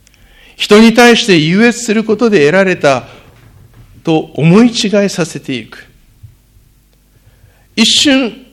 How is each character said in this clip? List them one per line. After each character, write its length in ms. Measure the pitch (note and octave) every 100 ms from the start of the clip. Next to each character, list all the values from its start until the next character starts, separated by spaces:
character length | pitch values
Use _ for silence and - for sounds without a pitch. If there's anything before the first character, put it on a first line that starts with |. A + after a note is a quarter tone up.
| _ _ _ _ _ -
人 240 | - G#3
に 140 | A3+
対 220 | A3+ A#3+ -
し 100 | -
て 120 | F3
優 260 | D3+ F#3+
越 140 | A#3 A#3
す 140 | -
る 120 | G#3
こ 120 | A3 G#3+
と 140 | A#3+
で 100 | G3+ C#3+
得 60 |
ら 120 | F#3
れ 120 | F#3+ F3
た 280 | D3 B2+ - - - _ - - - - - -
と 140 | - D#3+ -
思 280 | - D#3+ G3
い 60 | A#3+
違 380 | A3+ G#3 G3+ G3+
い 20 |
さ 160 | -
せ 160 | E3 C#3+
て 140 | -
い 120 | B2+ B2+
く。 200 | - - _ _ _ - _ _ _ _ _ _ _ _ _ _ _ _ _ _ -
一 100 | A3
瞬 600 | - D4 C4+ A#3 - -